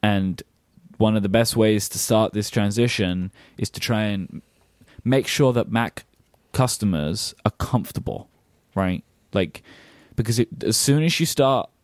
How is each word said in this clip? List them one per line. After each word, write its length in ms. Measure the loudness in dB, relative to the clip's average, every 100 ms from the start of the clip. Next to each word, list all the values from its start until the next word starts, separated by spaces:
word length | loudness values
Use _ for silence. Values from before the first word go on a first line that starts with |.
And 400 | 2 2 0 -4 -10 _ _ _ -20 0
one 180 | 2 2
of 60 |
the 60 | 2
best 280 | 2 2 2
ways 320 | 4 2 0
to 80 | -6
start 340 | 0 2 2
this 180 | 0 -2
transition 800 | 0 0 2 0 0 -2 -2 -6 _ -20 -8
is 120 | -8
to 100 | -6
try 220 | -2 -2
and 380 | 0 -4 -6 -12 _ _ _ _ _ -8
make 220 | 0 0 0
sure 240 | 2 2
that 180 | 2 0
Mac 340 | -2 -2 -6 -20 _ _ _ _
customers 840 | -2 0 0 0 0 -2 -4 -8 -4
are 80 | -4
comfortable, 760 | -4 -2 -2 -4 -8 -8 -10 -12 _ _ _ _
right? 300 | -4 -2 -2 -8 _ _
Like, 300 | -2 -2 -6 _ -20 -20 _ _ -6
because 240 | -2 0
it, 80 | 0 -2
as 120 | -2 0
soon 280 | 2 2
as 160 | 2 0
you 60 | -2
start 440 | 2 2 2 -2 _